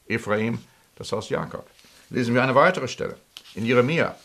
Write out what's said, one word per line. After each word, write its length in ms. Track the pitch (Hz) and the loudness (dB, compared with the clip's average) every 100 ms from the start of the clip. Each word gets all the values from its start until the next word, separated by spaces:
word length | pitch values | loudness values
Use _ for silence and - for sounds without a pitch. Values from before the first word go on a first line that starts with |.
| - | -6
Ephraim, 520 | 113 104 107 113 120 - _ _ - | -6 -2 -2 0 -4 -10 _ _ -18
das 140 | - | -8
Haus 200 | 104 - | -6 -4
Jakob. 360 | - 160 - - - - - - | -6 -6 -10 -16 -20 -20 -20 -8
Lesen 240 | 117 117 | -4 0
wir 80 | 123 | 2
eine 120 | 131 | 4
weitere 320 | 127 170 180 131 | 6 4 2 -4
Stelle 300 | - - - _ - - | -6 -8 -10 _ -20 -14
in 120 | - 113 | -6 2
Jeremia, 480 | 123 123 160 110 - | 4 4 2 0 -4